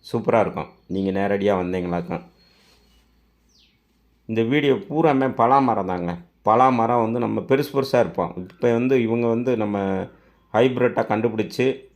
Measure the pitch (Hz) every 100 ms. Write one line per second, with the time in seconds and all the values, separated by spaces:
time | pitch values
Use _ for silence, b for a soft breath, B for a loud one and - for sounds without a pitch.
0 | - 120 98 113 98 - 76 _ _ 92
1 | 98 95 101 101 101 95 90 92 87 87
2 | 87 85 - _ b b b b b b
3 | _ _ _ _ _ _ _ _ _ _
4 | _ _ - 113 113 143 143 123 - 147
5 | 160 135 131 - 120 135 131 104 92 92
6 | 87 87 - _ - 113 131 123 113 120
7 | 113 120 113 110 - 135 147 139 131 123
8 | 98 90 87 - 92 - 120 117 127 131
9 | 113 117 117 117 123 120 104 101 98 95
10 | - b b b b 110 131 123 123 -
11 | 113 107 113 110 98 - 131 131 -